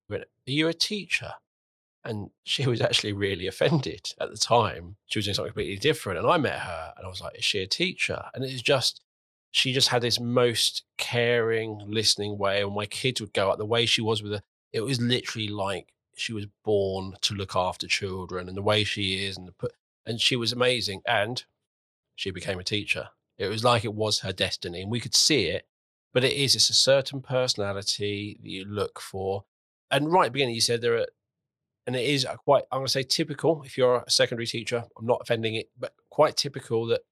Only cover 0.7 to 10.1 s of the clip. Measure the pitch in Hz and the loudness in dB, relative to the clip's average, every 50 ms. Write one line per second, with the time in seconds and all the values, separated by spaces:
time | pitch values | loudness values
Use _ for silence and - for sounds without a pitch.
0.7 | 165 - - - 214 202 170 - - - 117 - - - _ _ _ _ _ _ | 2 0 -2 -2 -2 -6 -4 -2 -4 -4 -4 -6 -14 -16 _ _ _ _ _ _
1.7 | _ _ _ _ _ _ - 127 110 104 95 - _ _ - - - - 131 131 | _ _ _ _ _ _ -8 -8 -6 -6 -8 -10 _ _ -6 -4 -2 0 2 2
2.7 | 117 110 127 120 117 - - 107 101 98 101 98 95 82 92 - - - 151 147 | 2 2 2 2 2 2 0 0 -2 0 0 0 0 -2 -4 -6 0 2 4 4
3.7 | 165 147 127 82 - - - - - - - - - - - - 120 117 107 92 | 4 4 2 0 -8 -8 -10 -10 -8 -6 -8 -6 -2 -4 2 4 6 6 6 4
4.7 | 64 - 85 87 101 _ _ - - 113 107 107 95 - 71 - - - 87 78 | 0 -6 -12 -14 -18 _ _ -4 -4 -2 -2 -2 -2 -2 -4 -4 -4 -4 -4 -4
5.7 | 98 98 - 151 151 - - 101 90 80 107 151 175 170 127 98 71 - - 95 | -4 0 2 2 0 0 -2 -4 -4 0 2 4 4 4 4 0 0 -2 -6 -6
6.7 | 85 80 80 82 - - 92 92 92 92 85 - - - - - - 98 95 95 | -8 -8 -8 -10 -14 -12 -12 -12 -10 -8 -10 -10 -8 -2 -2 0 0 0 -2 -2
7.7 | - - 175 185 - - - - - - - - - 120 135 131 135 123 - - | -2 -2 -2 -2 -2 -4 -4 -4 -4 -6 -8 -10 -8 -8 -8 -6 -6 -4 2 2
8.7 | 143 123 - - - - _ _ _ _ _ _ _ _ _ _ - - - 135 | 4 4 4 0 -2 -4 _ _ _ _ _ _ _ _ _ _ 0 0 2 2
9.7 | 127 135 127 - 123 123 120 120 | 4 2 4 4 4 2 2 2